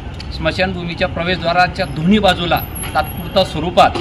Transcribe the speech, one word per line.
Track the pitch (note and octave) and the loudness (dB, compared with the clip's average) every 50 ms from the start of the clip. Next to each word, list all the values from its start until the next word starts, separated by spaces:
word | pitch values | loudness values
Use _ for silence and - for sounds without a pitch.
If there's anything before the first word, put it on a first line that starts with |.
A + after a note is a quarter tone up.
| - - - - - - - | -10 -12 -12 -12 -10 -10 -8
स्मशानभूमीच्या | - D#3 D#3+ D#3 F3+ F#3 F#3+ F#3 F3 F3 E3+ E3 - F#3 - | -4 -4 -2 0 0 0 -2 -2 -4 -6 -6 -4 -2 -4 -2
प्रवेशद्वाराच्या | - E3+ E3+ F3+ F#3 E3 - E3 E3+ F3+ F3+ - - - F#3 | -2 -2 -2 -2 -2 -2 0 2 2 4 2 2 0 -4 -6
दोन्ही | C#3+ C3+ D3+ D#3 F3+ G#3 G#3+ | -4 -4 0 2 4 4 6
बाजूला | G3 F#3 F3+ E3 F3 E3+ D#3+ B2 - - - - - - - | 6 4 2 2 0 0 0 0 -2 -4 -8 -8 -8 -4 -2
तात्पुरता | D#3 D3 - - - F3 - - F#3+ F#3+ | -2 -2 -2 -4 -8 -8 -2 0 0 0
स्वरूपात | - - D#3 D3+ F3+ F3 G3+ E3 - - - | 0 -2 -4 -4 2 6 6 6 6 4 -2